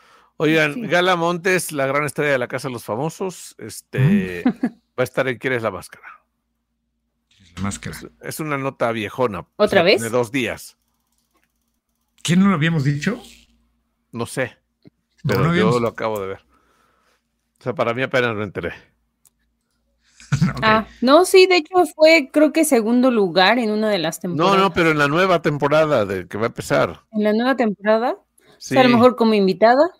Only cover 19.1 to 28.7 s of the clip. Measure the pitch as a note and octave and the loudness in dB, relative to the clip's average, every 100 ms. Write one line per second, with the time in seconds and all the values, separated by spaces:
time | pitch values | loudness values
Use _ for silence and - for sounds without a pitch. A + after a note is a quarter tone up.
19.1 | _ _ _ _ _ _ _ _ _ _ | _ _ _ _ _ _ _ _ _ _
20.1 | _ - - F3 - A3 A3 A3 - B3 | _ -8 -2 -2 0 2 2 0 -4 4
21.1 | D4+ F#4 F#4+ F#4 F4+ D#4 F#4 E4+ - D#4 | 4 6 6 6 4 2 0 0 4 6
22.1 | E4 C4 D4+ D4+ D#4 D#4 B3 G#3+ B3 C4 | 6 2 2 2 2 2 2 2 2 2
23.1 | A#3 F#3+ D#3+ F#3 A#3+ A3 G#3+ G#3+ G3 D#3 | 2 0 2 4 2 0 -2 -2 -2 -4
24.1 | - F3+ D#3 F3+ G3 G3 F#3+ E3 D3+ C#3+ | -6 -8 0 2 2 2 2 0 2 0
25.1 | D#3+ F#3+ E3+ D#3 D3 D3 D3+ D#3 C3+ G2 | 2 2 2 0 -2 0 2 2 2 0
26.1 | F#2+ F2 G#2 A#2 - - C#3+ A2+ E2 _ | -4 -6 -6 -6 -6 -4 0 0 -4 _
27.1 | G#3+ G#3+ G#3+ B3 B3+ A3+ G3 G3+ A3 B3 | -4 0 0 -2 -2 -2 -4 -2 0 0
28.1 | G4 _ _ _ _ - | -6 _ _ _ _ -4